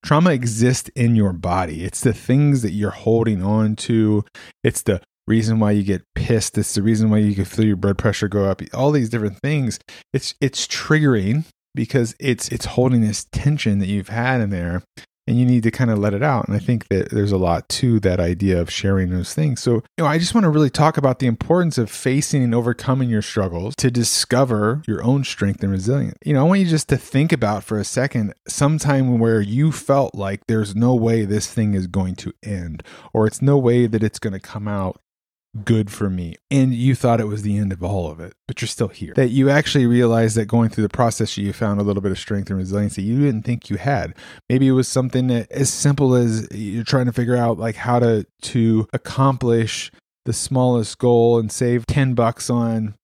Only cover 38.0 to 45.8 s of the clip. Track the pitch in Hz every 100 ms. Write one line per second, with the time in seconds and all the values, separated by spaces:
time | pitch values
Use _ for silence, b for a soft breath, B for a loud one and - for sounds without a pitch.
38 | 82 78 82 - - 123 113 - - -
39 | - - 127 131 135 143 151 147 123 120
40 | 120 113 113 110 104 117 113 110 104 -
41 | 117 107 107 - 101 - 110 101 101 101
42 | 98 92 - 101 98 95 92 101 104 -
43 | 101 123 143 110 107 120 - 101 139 135
44 | 87 - B B _ 127 135 131 123 131
45 | 127 127 127 120 110 - 139 -